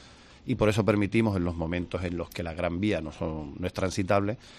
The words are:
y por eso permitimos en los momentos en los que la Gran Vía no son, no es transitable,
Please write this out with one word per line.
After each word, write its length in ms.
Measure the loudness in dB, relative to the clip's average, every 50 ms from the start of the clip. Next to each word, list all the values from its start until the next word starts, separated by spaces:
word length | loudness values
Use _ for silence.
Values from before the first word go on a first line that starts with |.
| -20 -20 -20 -20 -20 -20 -20 -10 -6
y 100 | -4 0
por 120 | 2 4
eso 160 | 4 4 4 4
permitimos 540 | 4 4 4 4 2 4 4 4 4 2
en 80 | 0 0
los 100 | 0 -2
momentos 480 | -2 -2 -2 -2 -2 -2 -4 -4 -4 -4
en 140 | -4 -4
los 120 | -6 -6 -8
que 140 | -8 -8 -6
la 100 | -6 -4
Gran 280 | -2 -2 -2 -2 0
Vía 180 | 0 0 0 0
no 140 | -4 -6 -6
son, 400 | -6 -4 -4 -4 -4 -8 -8 -8
no 100 | -6 -6
es 40 | -6 -2
transitable, 640 | -2 -2 -2 0 -2 0 2 2 2 2 0 -2 -6 -10 -18 -20